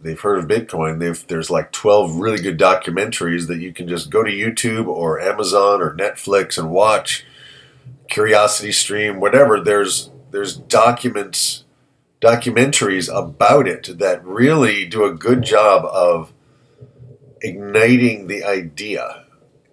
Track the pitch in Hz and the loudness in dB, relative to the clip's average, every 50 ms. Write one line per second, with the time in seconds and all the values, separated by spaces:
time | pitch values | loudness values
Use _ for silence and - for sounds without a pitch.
0 | 78 80 80 - - 104 101 92 82 76 104 117 113 - - 82 80 78 80 80 | -12 -12 -10 -6 -4 -2 -2 -2 0 -2 -2 -2 -2 -4 -6 -4 -4 -4 -4 -4
1 | 85 85 82 - - - 87 80 80 - 87 78 - - - - - 104 104 104 | -6 -6 -6 -8 -8 -8 -8 -6 -4 -2 -2 -4 -4 -4 -6 -2 2 4 4 4
2 | 95 82 80 85 101 110 110 92 87 98 82 78 95 92 95 92 - 92 85 95 | 4 2 -2 -4 -2 -2 -2 -2 -4 -4 -2 2 4 4 4 2 -2 -4 -4 -4
3 | 107 113 - - 90 85 85 87 82 78 87 82 90 92 85 - 90 87 87 82 | -4 -4 -4 -6 -6 -4 -4 -6 -6 -8 -8 -10 -10 -12 -14 -12 -10 -8 -8 -8
4 | 73 - - 107 113 107 101 101 107 113 110 - - 113 110 113 - 90 82 82 | -6 -4 -2 -2 0 0 -2 -4 -4 -4 -4 -4 -4 -4 -4 -4 -4 -4 -4 -4
5 | 85 80 78 71 90 95 98 110 104 90 98 101 98 101 101 95 87 76 76 85 | -2 -2 -2 -2 -2 -4 -2 -2 -2 0 2 4 4 4 2 2 0 -4 -4 -4
6 | 98 104 - - - 101 98 98 90 80 - 90 82 78 85 95 107 110 107 95 | -6 -6 -6 -6 -4 0 0 0 0 0 -6 -6 -6 -2 0 2 2 4 2 0
7 | - - - - - - _ - - - - - _ _ _ _ - - - - | -2 -4 -8 -8 -8 -16 _ -20 -20 -20 -20 -20 _ _ _ _ -20 -20 -20 -18
8 | _ - - 107 107 107 107 104 104 104 - - 104 104 101 - - - 101 104 | _ -8 -2 0 2 4 4 4 4 4 2 -2 -4 -4 -2 -2 -2 -2 -2 -4
9 | 107 104 98 95 98 104 120 135 139 113 107 101 87 104 104 101 98 92 - - | -2 -4 -2 0 0 4 6 6 6 6 4 2 2 2 2 2 2 0 -2 -6
10 | - - - - - _ - - - - - - - - - 107 113 120 120 - | -8 -10 -18 -20 -18 _ -8 -8 -8 -8 -10 -12 -6 0 4 4 4 4 4 0
11 | - 120 104 104 98 95 - - - - - - _ _ _ _ _ _ _ _ | -4 -6 -4 -6 -8 -6 -4 -4 -2 -4 -4 -8 _ _ _ _ _ _ _ _
12 | _ _ _ - - 113 117 117 - 123 107 117 131 139 143 - 117 98 95 92 | _ _ _ 2 4 4 4 4 0 0 2 2 2 2 2 0 0 0 -2 -2
13 | 85 - - 101 87 80 73 - 101 110 135 143 127 110 - - - 95 87 85 | -4 -4 -6 -6 -6 -6 -2 2 4 6 6 6 4 2 -4 -8 -10 -14 -8 -2
14 | 101 92 90 85 87 92 98 113 127 147 160 156 127 107 104 101 95 85 - 110 | -2 -2 -2 -2 -6 -8 -2 2 2 4 4 4 2 2 0 -2 -4 -6 -2 0
15 | 104 98 82 78 - 113 127 127 110 98 107 107 107 104 95 90 80 - - 95 | 0 0 0 -2 0 0 0 0 0 2 2 4 6 6 4 4 2 0 -2 2
16 | 90 87 85 82 80 - - _ _ _ _ _ _ _ _ _ - - _ _ | 2 2 2 0 -2 -10 -18 _ _ _ _ _ _ _ _ _ -20 -20 _ _
17 | - - - _ _ _ _ - - 92 87 101 101 101 101 110 113 120 127 123 | -20 -20 -20 _ _ _ _ -14 -12 -12 -12 -12 -8 -2 2 2 4 6 4 4
18 | 123 117 110 101 95 87 101 78 78 101 98 95 85 80 73 - 104 107 95 65 | 4 2 0 -2 -8 -10 -10 -8 -4 -4 -4 -4 -6 -8 -12 -12 -10 -8 -8 -8
19 | 58 - - - _ _ _ _ _ _ _ _ _ _ | -8 -10 -12 -16 _ _ _ _ _ _ _ _ _ _